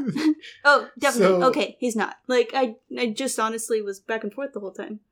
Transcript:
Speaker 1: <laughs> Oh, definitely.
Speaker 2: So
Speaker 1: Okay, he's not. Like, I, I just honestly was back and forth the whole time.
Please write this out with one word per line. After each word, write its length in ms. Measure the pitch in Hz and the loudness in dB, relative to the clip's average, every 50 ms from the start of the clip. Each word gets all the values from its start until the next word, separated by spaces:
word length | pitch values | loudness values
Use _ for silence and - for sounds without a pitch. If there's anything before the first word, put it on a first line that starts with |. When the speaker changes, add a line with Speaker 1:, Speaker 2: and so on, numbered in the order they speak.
| 277 | -4
Speaker 1:
<laughs> 580 | 233 - 285 311 311 311 - - - - - - | -4 -2 0 2 0 0 0 -4 -20 -10 0 4
Oh, 240 | 285 285 - - - - 247 | 4 4 4 4 -2 -8 -2
definitely. 420 | 285 277 247 240 190 185 190 180 | 0 0 2 4 4 4 4 6
Speaker 2:
So 80 | 180 175 | 4 4
Speaker 1:
Okay, 280 | - 302 202 190 - - | 4 2 0 -4 -4 -4
he's 180 | 247 247 220 | -4 -2 -2
not. 200 | 214 190 - - - _ | -2 -2 -4 -6 -8 _
Like, 240 | - 247 247 233 226 - | 0 2 2 2 2 0
I, 200 | 269 262 233 214 - _ - 262 247 | 0 0 -2 -2 -8 _ -12 -8 -4
I 100 | 247 233 | -4 -4
just 300 | 214 - 269 254 - - | -2 -2 -4 -4 -2 -2
honestly 420 | 220 220 226 226 - - 233 220 208 | -2 -2 -2 -4 -4 -2 -2 -2 -2
was 160 | 202 196 196 | -4 -8 -10
back 240 | _ - 226 220 - | _ -6 -6 -4 -6
and 80 | 208 - | -8 -8
forth 200 | - 277 277 - | -8 -10 -10 -8
the 60 | 208 | -10
whole 120 | 208 190 - | -12 -12 -12
time. 280 | - - - 214 208 _ _ | -12 -12 -12 -12 -14 _ _